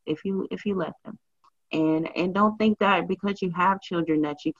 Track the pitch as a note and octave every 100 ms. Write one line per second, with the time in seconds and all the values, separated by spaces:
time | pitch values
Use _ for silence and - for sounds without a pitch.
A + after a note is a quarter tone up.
0 | - D#3 G3 F#3+ - F#3 G#3 F#3+ D#3 -
1 | - G#3+ _ _ _ _ - D#3 D#3 D#3
2 | E3 - F3+ F#3+ G#3+ G#3+ A3 G#3 G3+ F#3
3 | E3+ F#3+ G3+ G3+ F#3 F3 F3+ F#3+ - F3
4 | E3 D#3 D3+ D3 D#3+ -